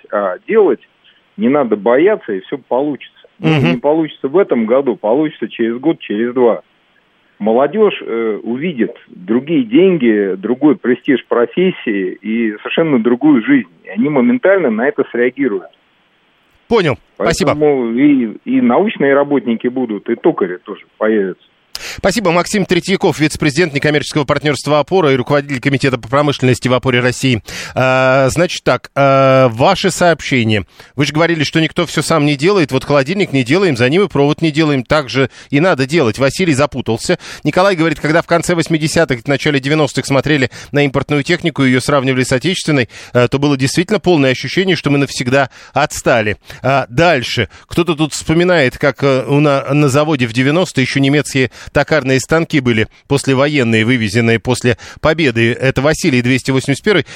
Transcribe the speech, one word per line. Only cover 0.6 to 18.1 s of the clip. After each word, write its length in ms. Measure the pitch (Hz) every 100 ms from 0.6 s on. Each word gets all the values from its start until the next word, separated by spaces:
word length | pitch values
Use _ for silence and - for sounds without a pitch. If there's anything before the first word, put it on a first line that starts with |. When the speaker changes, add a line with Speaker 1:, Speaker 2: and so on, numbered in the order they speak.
| 185 110 _ _ _ _ _ -
Speaker 1:
не 120 | 117
надо 260 | 147 123
бояться, 580 | 107 98 127 185 208 -
и 80 | 98
все 160 | - 139
получится. 600 | - 120 147 131 - _ - _
Если 260 | 160 156 156
Speaker 2:
Мгм. 80 |
Speaker 1:
не 60 | 120
получится 480 | 143 160 151 - 135
в 100 | 160
этом 280 | 190 127 107
году, 280 | 131 135
получится 540 | 98 104 131 156 - 110
через 280 | - 113 120
год, 180 | 143 165
через 340 | - 104 120
два. 300 | 123 120 90 - _ _ _ _ _ _ _
Молодежь, 600 | 104 113 147 202 208 -
э, 360 | - 113 113 101
увидит 540 | 110 123 151 131 104 - _
другие 560 | 90 90 120 143 160
деньги, 720 | 113 131 190 170 117 107 98 95
другой 400 | 104 123 147 131
престиж 480 | 120 123 - 127 -
профессии 920 | 117 117 - 185 - - 101 92 -
и 360 | 107 113 113 104
совершенно 420 | 120 - 165 131
другую 440 | 113 120 302 269
жизнь. 240 | 165 277 95 _
И 40 | -
они 180 | 190 139
моментально 600 | 139 120 123 185 196 151
на 180 | 110 135
это 160 | 143 -
среагируют. 600 | 120 123 127 135 98 82 _ _ _ _ _ _ _ _ _ -
Speaker 2:
Понял. 280 | 220 165 117 _
Спасибо. 360 | - 107 165 147
Speaker 1:
Поэтому 400 | 147 151 139 117
и, 460 | 117 147